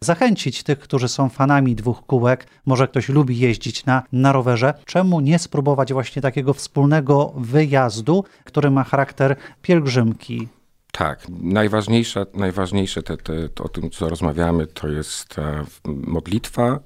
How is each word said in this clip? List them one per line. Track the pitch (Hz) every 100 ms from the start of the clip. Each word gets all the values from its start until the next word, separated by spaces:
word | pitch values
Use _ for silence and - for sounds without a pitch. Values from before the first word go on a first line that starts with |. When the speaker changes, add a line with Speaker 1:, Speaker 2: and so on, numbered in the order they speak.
Speaker 1:
zachęcić | - 170 254 202 135 -
tych, | - 139
którzy | - 135 120
są | - 135
fanami | - 139 143 131
dwóch | 110 110 113 -
kółek. | 131 120 127 - _ -
Może | 127 131
ktoś | 135 117
lubi | 143 135 120
jeździć | 123 110 - -
na, | - 127 -
na | 127 135
rowerze. | 135 123 117 131 147
Czemu | - 175 185 170
nie | 139 170
spróbować | - 151 139 139 131
właśnie | 135 123 143
takiego | 135 139 131
wspólnego | 135 - 147 143 156 139 143 147 135
wyjazdu, | 117 143 151 135 127 107 110 185 190 _
który | - - 143
ma | 135
charakter | 127 139 139 - 135 139 - -
pielgrzymki? | - 170 139 123 113 110 - 117 113 - _ _ _
Speaker 2:
Tak. | - 78 - - 87
Najważniejsze, | 85 101 107 107 104 113 113 101 98
najważniejsze | 107 95 92 92 101 95 -
te, | - 80
te, | - 80 78
to | -
o | -
tym, | - 82
co | - 82
rozmawiamy, | 85 85 76 85 85 78
to | - 76
jest, | 73 76 - - -
e, | 76 76
w-, | 71 -
modlitwa | - 71 - 82 80 104 - - 120 139